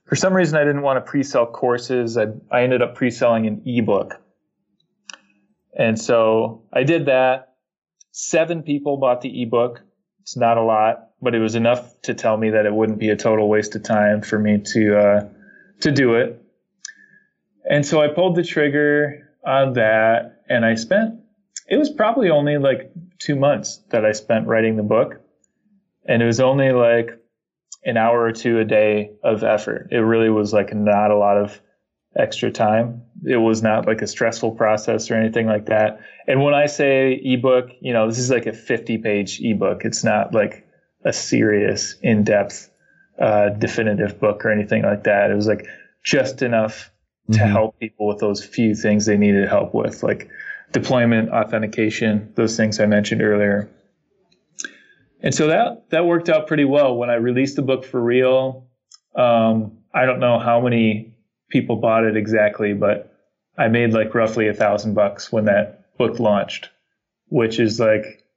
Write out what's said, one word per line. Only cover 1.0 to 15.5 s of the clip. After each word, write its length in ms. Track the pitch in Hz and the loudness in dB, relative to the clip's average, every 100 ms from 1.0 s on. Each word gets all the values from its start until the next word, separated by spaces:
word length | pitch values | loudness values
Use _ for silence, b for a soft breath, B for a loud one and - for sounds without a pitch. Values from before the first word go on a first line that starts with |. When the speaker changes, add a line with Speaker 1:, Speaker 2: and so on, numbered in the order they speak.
Speaker 1:
to 60 | - | -2
pre-sell 360 | 143 131 127 117 | -4 -2 0 -2
courses. 720 | - 123 120 123 127 117 113 | -2 -2 -2 -2 -4 -2 -2
I, 100 | 110 110 - | -2 -4 -4
I 120 | 123 | 0
ended 180 | 123 127 | 2 2
up 140 | 120 - | -2 -2
pre-selling 500 | 127 113 123 113 110 | -4 0 0 2 0
an 140 | 104 - | -4 -6
ebook. 560 | 120 107 98 - - _ _ _ _ _ _ _ _ - B B B B _ _ - | -2 0 0 -2 -12 _ _ _ _ _ _ _ _ -20 B B B B _ _ -2
And 220 | 117 110 | -2 -2
so 640 | - 117 110 110 113 - _ | 0 2 2 2 0 -6 _
I 120 | 127 | -2
did 220 | 143 165 139 | 0 0 2
that. 480 | 127 127 131 - _ _ _ _ _ _ | 2 2 0 -6 _ _ _ _ _ _
Seven 520 | - - 170 160 170 | -14 -4 -2 -2 -4
people 340 | 156 143 143 139 | -4 -4 -4 -2
bought 240 | 135 123 | 0 -2
the 200 | 131 123 | -4 -8
ebook. 380 | 117 120 120 - _ _ _ _ | -2 0 -2 -4 _ _ _ _
It's 160 | - 123 | -12 -2
not 200 | 117 117 | 0 2
a 60 | |
lot, 460 | 113 107 110 117 - - | 2 2 2 -2 -8 -8
but 140 | 127 117 | -4 0
it 40 | |
was 160 | 110 117 | 0 0
enough 460 | 117 120 - _ | 0 0 -4 _
to 100 | - | -10
tell 240 | 113 117 110 | -4 -2 0
me 120 | 110 | 0
that 140 | 110 107 | 2 2
it 80 | |
wouldn't 260 | 107 110 107 | 0 0 0
be 100 | 110 | -2
a 60 | 104 | 0
total 320 | 117 110 104 | 0 0 2
waste 260 | 107 107 107 | 0 -2 -6
of 80 | |
time 380 | - 107 104 107 | -2 0 2 0
for 180 | 104 110 | -2 -2
me 200 | 107 104 104 | 0 0 0
to, 240 | 117 107 104 | 0 2 4
uh, 300 | 104 101 - B B | 4 2 -2 B B